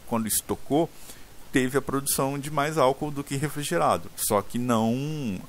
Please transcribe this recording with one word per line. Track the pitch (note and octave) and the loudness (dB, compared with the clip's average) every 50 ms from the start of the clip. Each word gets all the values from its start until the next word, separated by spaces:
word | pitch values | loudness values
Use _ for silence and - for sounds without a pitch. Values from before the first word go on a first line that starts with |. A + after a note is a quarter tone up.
| - | -6
quando | - A#2+ A2+ A2 G#2 | -2 0 0 0 0
estocou, | - - - - G2+ - - - C#3 D3+ E3+ - - - - - - - - - - - - - | 0 -2 -2 -2 -4 -4 -2 0 2 2 2 2 -2 -10 -14 -14 -14 -14 -16 -16 -16 -16 -6 0
teve | - C#3 B2+ B2+ B2+ | 2 2 2 4 2
a | C3+ | 0
produção | - - C3+ C#3 C#3 - - - C#3 C3+ C#3+ C#3+ | 0 0 -2 -2 0 0 0 0 0 0 -2 -4
de | C3 - | -4 -4
mais | G#2 C#3 C#3 D#3 D#3 | -2 0 0 0 4
álcool | D#3+ C3 C3 C3+ - D3+ D3 | 4 4 4 4 2 -2 -4
do | C#3+ C#3 | -4 -4
que | C#3 - C#3+ | -4 -4 -2
refrigerado. | C3+ D3 C#3+ - D3 D3 - F3 E3 D3+ C3 G2+ F2 F#2 G2 - | -2 -2 -2 -2 -2 -2 0 0 2 4 4 4 2 0 -6 -8
Só | - - - G#2+ G2+ | -4 0 2 2 2
que | G2 - - | 2 0 -2
não, | A#2+ B2 B2 A#2+ A2 A2+ A2+ A#2 C3 C#3+ D3+ D#3 D3+ C3+ A2 F#2 E2+ - | -2 0 2 4 4 4 2 2 0 -2 -4 -4 -4 -4 -4 -4 -4 -4